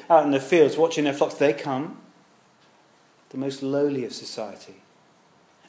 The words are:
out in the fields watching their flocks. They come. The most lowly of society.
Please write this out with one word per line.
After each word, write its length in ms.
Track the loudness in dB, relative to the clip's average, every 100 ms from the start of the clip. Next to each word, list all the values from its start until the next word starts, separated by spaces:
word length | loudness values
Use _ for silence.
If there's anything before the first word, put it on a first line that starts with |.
| 2
out 160 | 4
in 80 | 4
the 80 | 0
fields 360 | 2 4 4 4
watching 280 | 0 0
their 80 | -2
flocks. 220 | 0 -2
They 180 | 2 0
come. 460 | 0 -4 -6 -6 -12 -20 _ _ _ _ _ _ _ _ _ _ _ _
The 100 | -8
most 240 | -8 -6
lowly 420 | -4 0 0 -2
of 80 | -6
society. 640 | -10 -14 -12 -12 -14 -20 -20 _ _ _ _ _ _ _ _